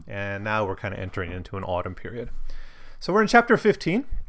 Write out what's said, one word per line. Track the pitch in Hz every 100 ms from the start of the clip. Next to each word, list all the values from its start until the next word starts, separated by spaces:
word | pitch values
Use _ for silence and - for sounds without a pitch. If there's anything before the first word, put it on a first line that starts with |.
| -
and | 101 101 101
now | 104 107 101
we're | 95
kinda | 104 -
entering | 95 - 85
into | 90 90 98
an |
autumn | 95 90 90 90
period. | - 117 - - - - - - - -
So | -
we're | 196
in | 214
chapter | 240 233 220
fifteen. | 220 - - 196 - -